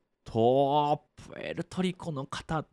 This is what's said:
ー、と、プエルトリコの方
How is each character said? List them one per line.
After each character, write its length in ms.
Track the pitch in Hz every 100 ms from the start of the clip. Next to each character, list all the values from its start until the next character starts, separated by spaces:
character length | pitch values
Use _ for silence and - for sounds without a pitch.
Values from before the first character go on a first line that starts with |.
| _ _ -
ー、 60 |
と、 720 | 113 117 135 139 147 147 151 _ - -
プ 100 | -
エ 160 | -
ル 120 | - -
ト 160 | -
リ 120 | 180
コ 180 | 175 170
の 120 | 139 139
方 380 | - - 160 -